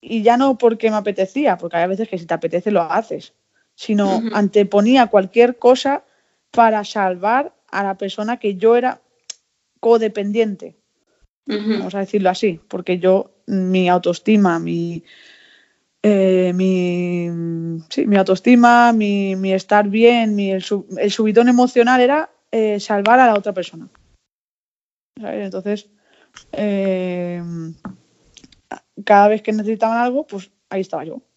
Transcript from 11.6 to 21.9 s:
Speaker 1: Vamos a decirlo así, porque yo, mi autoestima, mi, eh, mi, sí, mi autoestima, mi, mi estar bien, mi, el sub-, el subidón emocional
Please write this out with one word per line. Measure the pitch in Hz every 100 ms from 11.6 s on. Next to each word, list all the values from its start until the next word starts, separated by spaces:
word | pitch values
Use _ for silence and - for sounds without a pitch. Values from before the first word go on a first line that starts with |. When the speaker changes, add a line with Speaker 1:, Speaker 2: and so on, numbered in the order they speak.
| 214 220
Speaker 1:
Vamos | 190 196
a |
decirlo | 190 208 185
así, | 185 220 165 _
porque | 185 180 180
yo, | 180 190 - _ -
mi | 196 185 185 180
autoestima, | 180 180 170 - 214 190 170
mi, | 170 170 170 170 _ - - _ _ _ _ _ _ _
eh, | 208 202 190 185 185
mi, | 180 185 185 180 175 175 175 170 170 170 165 165 165 160
sí, | - 220
mi | 202
autoestima, | 190 190 - 247 240 240 240
mi, | 226 208 202 196
mi | 190 190
estar | 190 - 208 208
bien, | 208 233 240 226 208
mi, | 196
el | 190
sub-, | 185 202 - 170
el | 180
subidón | 196 214 214 240
emocional | 247 247 254 240